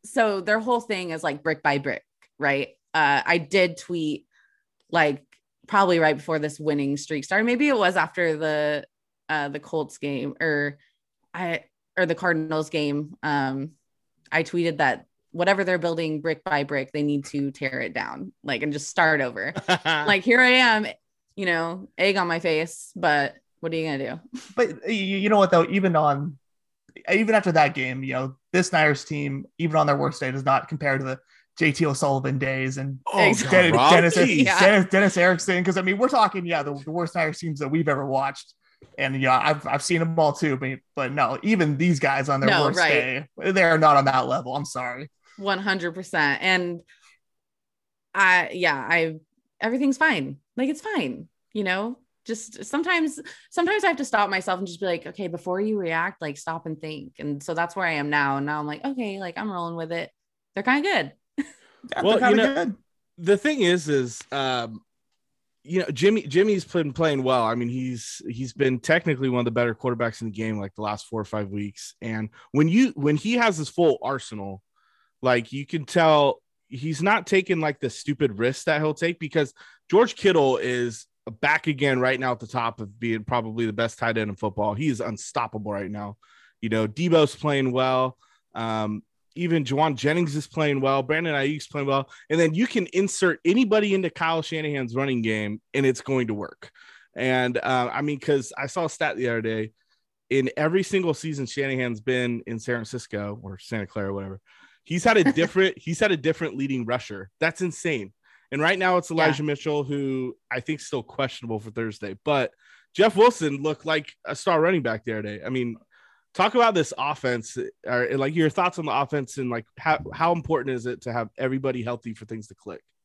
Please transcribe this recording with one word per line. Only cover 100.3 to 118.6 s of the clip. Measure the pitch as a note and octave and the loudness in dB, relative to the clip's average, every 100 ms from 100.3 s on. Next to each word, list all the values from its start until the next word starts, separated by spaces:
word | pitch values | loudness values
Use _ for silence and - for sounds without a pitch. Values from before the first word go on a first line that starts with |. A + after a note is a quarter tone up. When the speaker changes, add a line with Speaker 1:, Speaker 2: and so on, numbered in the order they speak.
Speaker 2:
In | C3+ B2+ - | 0 0 0
every | D#3 F#3 | 0 0
single | F#3 G3 F3 | 0 0 0
season | D3 E3 C#3+ B2+ | -2 -4 -6 -6
Shanahan's | - C#3 C3 B2 A2 | -4 -2 -2 -2 -4
been | A2 B2+ B2 A#2 - | -2 0 0 -4 -8
in | A2+ | -10
San | A#2+ A#2+ | -4 -4
Francisco | A2 B2 - G#2 G2+ G#2+ | -4 -10 -8 -8 -6 -10
or | G2 F#2 | -12 -16
Santa | - A2+ G2 | -8 -6 -6
Clara, | G#2+ G2 | -6 -4
whatever, | G2 G2 G2 _ _ - _ _ | -6 -8 -14 _ _ -20 _ _
he's | E3+ | 0
had | A#3 A3 | 4 4
a | |
Speaker 1:
<laughs> | E3+ | 4
Speaker 2:
different, | G3+ E3 F#3 F#3+ - | 2 0 2 2 0
he's | - E3 | -8 0
had | G#3+ | 0
a | E3+ | 2
different | C#3 D#3+ E3 C3 | -2 -2 -4 -4
leading | C3+ C3 A2+ | -4 -4 -2
rusher. | B2 - G2+ G2 _ | -4 -4 -14 -14 _
That's | D#3+ D#3+ | -2 -2
insane. | F#3 - E3+ C3+ G2+ _ _ _ _ | -6 -4 -4 -4 -6 _ _ _ _
And | C#3 | 0
right | D#3+ F#3+ | 0 2
now | F#3 F3+ | 2 2
it's | E3 | 0
Speaker 1:
Yeah. | D#3+ | 2
Speaker 2:
Elijah | D#3+ C#3+ | 2 2
Mitchell, | D3+ C#3+ D#3 D3 | -2 -4 -2 -2
who | C3+ C#3+ C3+ C3 B2+ - _ | -2 -4 -4 -4 -6 -10 _
I | B2+ | -8
think | B2 D3+ | -6 -8
is | - | -6
still | C3+ | -8
questionable | A2+ - C3+ - A#2 A2 | -8 -4 -4 -4 -8 -8
for | G#2+ | -6
Thursday. | G#2 A2+ G2+ G2+ F#2+ | -8 -8 -8 -12 -8
But | - C#3+ B2 _ _ - _ - | -2 0 0 _ _ -20 _ 2
Jeff | G#3+ F#3 | 4 8
Wilson | A#3 A#3 D#3 C#3 | 6 6 -4 -2
looked | D3+ D3+ D#3+ | -4 -4 -2
like | D#3 D3 - - | -4 -4 -14 -10
a | D3 | -4
star | - E3 | 0 2
running | E3 F3+ | 4 2
back | A#2+ A2+ | -2 -4
the | - | -4
other | A2 | -6
day. | G#2 G#2 - | -6 -10 -6
I | |
mean, | B2+ A#2+ A2 _ _ _ _ _ | -4 -4 -8 _ _ _ _ _
talk | - G#3 B3 | 0 2 4
about | A#3 | 4
this | F#3+ D3+ - | 4 -2 -4
offense, | C3+ D3+ C3 A#2+ A2 B2+ B2+ _ - | -6 -2 -2 -2 -6 -10 -10 _ -4
or, | B2 B2 C3+ | -2 0 -2
like, | C3+ D#3+ | -2 2
your | D#3 | 0
thoughts | - | 2